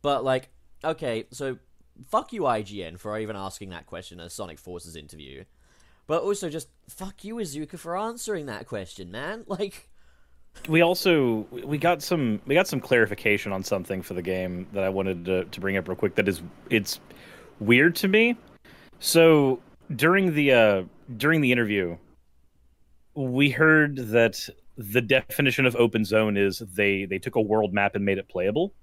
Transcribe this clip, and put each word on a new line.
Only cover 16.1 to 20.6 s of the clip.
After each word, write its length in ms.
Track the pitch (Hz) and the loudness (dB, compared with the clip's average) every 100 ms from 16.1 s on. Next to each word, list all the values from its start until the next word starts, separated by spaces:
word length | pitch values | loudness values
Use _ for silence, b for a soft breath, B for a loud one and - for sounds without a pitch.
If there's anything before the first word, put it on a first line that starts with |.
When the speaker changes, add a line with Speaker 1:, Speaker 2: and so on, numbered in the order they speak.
Speaker 2:
that 120 | - 98 | 0 0
is, 140 | 92 85 - - | -2 -10 -18 -2
it's 300 | 113 98 - - B B B B - | -2 -2 -10 -14 B B B B -8
weird 360 | 107 120 160 165 | 2 4 4 2
to 100 | 190 | 2
me. 280 | 208 233 233 - - B B B - | 4 2 0 -10 -20 B B B -10
So, 640 | - 165 165 151 135 127 _ - - | 2 6 8 8 4 0 _ -20 -12
during 380 | 123 156 190 190 | 0 2 4 2
the, 160 | 151 143 | 2 6
uh, 320 | 123 | 8